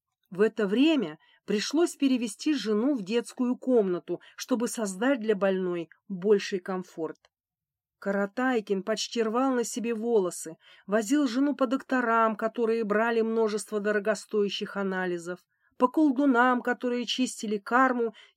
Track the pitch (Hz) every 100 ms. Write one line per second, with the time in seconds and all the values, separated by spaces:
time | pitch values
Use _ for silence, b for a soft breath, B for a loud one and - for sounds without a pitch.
0 | _ _ - 170 214 214 202 220 294 311
1 | 175 156 b b - 208 - 285 349 -
2 | 277 254 226 - 302 294 196 208 247 285
3 | 180 233 233 - 247 247 - 247 196 175
4 | - 175 B B - 247 233 - 214 185
5 | 240 277 214 208 196 190 185 175 160 _
6 | - 190 185 202 - 196 - 185 180 -
7 | 156 - _ _ _ _ _ _ _ _
8 | 202 196 202 226 254 247 202 196 185 214
9 | - 233 220 226 269 254 226 - 226 226
10 | 233 226 180 - 160 160 b b b 214
11 | 208 285 277 233 285 277 262 269 - 254
12 | 240 226 226 214 226 220 226 226 214 208
13 | 233 233 226 226 220 202 - 214 208 208
14 | 202 202 - 214 202 - 202 196 196 190
15 | 185 175 170 180 _ _ _ - 254 -
16 | 311 247 285 233 254 247 240 240 247 240
17 | 233 - 247 - 220 208 - 240 262 240
18 | 233 220 B